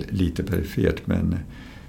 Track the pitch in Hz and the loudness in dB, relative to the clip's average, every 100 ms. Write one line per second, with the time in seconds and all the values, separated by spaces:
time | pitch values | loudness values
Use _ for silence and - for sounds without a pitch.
0 | - 98 87 82 - 87 - - - - | 0 2 2 2 0 0 0 2 2 2
1 | - 90 85 87 - - - - | 0 2 2 0 -4 -12 -16 -16